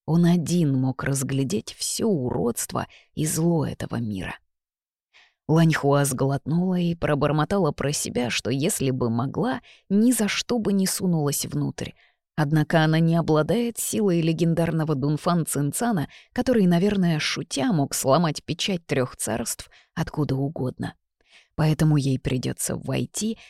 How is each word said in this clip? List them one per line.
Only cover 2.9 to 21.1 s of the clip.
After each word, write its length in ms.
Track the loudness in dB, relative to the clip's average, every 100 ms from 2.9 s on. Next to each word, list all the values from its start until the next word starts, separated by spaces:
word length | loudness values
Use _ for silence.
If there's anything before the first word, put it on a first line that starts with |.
| -12 _
и 120 | -6 -4
зло 400 | 0 2 2 -2
этого 320 | -6 -6 -6
мира. 380 | -4 -6 -8 -10 _ _ _ _ _ _ _ _ _ _ 0
Ланьхуа 580 | 4 4 4 2 2 2
сглотнула 720 | 0 -2 -2 -2 -2 0 0
и 140 | -2
пробормотала 800 | -2 -2 0 2 2 2 2 0
про 200 | 0 -2
себя, 380 | -4 -4 -4 -2
что 220 | -4 -2
если 400 | -2 -2 0 -2
бы 180 | 0 0
могла, 520 | 0 -2 -2 -4 -4 -10 -18 -2
ни 220 | 2 4
за 160 | 4 0
что 320 | -2 -2 -2
бы 140 | 0
не 120 | 0 0
сунулась 600 | 0 0 2 0 -2 -4
внутрь. 460 | -4 -4 -6 -10 -12 _ _ _ -2
Однако 480 | 2 2 4 4
она 160 | 4 4
не 160 | 4 2
обладает 640 | 2 2 2 0 -2 -4
силой 420 | -6 0 0 2
легендарного 720 | 0 2 0 2 0 0 -2
Дунфан 520 | 0 0 0 0 0 0
Цинцана, 600 | -2 -2 -2 -2 -2 -4 -10 _
который, 340 | -4 0 4 4
наверное, 500 | 4 2 2 2 0
шутя 540 | -2 -4 -6 -2 0
мог 220 | 0 0 -2
сломать 480 | 2 2 2 -2
печать 420 | -6 -6 -4 -4 -2
трёх 300 | -2 -2 -4
царств 560 | -6 -6 -6 -10 -14 _ _ -6
откуда 400 | -6 -4 -2 -2
угодно. 580 | -4 -4 -6 -6 -8 -10 _